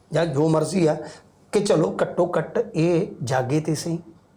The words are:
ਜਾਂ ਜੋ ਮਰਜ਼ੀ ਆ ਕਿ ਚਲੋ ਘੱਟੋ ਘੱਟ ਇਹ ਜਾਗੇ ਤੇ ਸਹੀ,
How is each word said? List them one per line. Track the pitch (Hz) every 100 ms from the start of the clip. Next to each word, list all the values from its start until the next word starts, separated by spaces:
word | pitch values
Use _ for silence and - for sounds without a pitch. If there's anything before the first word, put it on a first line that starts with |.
| -
ਜਾਂ | 156 165
ਜੋ | 139 160
ਮਰਜ਼ੀ | 156 151 190 226
ਆ | 311 - - - _ _
ਕਿ | 214
ਚਲੋ | 202 175 180 -
ਘੱਟੋ | 170 - 175 175
ਘੱਟ | 156 214 233 165
ਇਹ | 165 170 202 -
ਜਾਗੇ | 120 131 120 151
ਤੇ | 156 151
ਸਹੀ, | 170 165 - - _